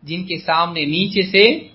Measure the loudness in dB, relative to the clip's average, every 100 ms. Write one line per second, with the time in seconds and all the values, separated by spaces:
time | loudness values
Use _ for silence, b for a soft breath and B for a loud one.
0 | -8 -10 -6 -8 -2 0 0 -2 -2 -2
1 | -2 -2 0 4 4 4 -6